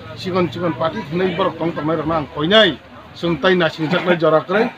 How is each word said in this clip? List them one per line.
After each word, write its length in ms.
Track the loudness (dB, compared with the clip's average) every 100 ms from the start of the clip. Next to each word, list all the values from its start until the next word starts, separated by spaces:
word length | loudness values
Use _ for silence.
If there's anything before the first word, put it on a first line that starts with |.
| -16 -12
Chikon 340 | -4 0 0
chikon 220 | -2 -4
party 260 | -2 -4 -4 -6
khnai 260 | -2 -2 0
borok 200 | -2 -2
tong 140 | -4
tong 160 | -2 -2
nai 80 | -2
rok 120 | -2
na 80 | -2
ang 100 | -4 -4
koi 120 | 4
nai. 300 | 6 6 2 -10 -20 -20 -6
Sung 220 | -4 0
tai 180 | 2 2
na 140 | 2
sing 200 | -2 -2
jak 160 | 0 0
nai 120 | 2
jora 240 | 4 2
krai. 280 | 2 0 0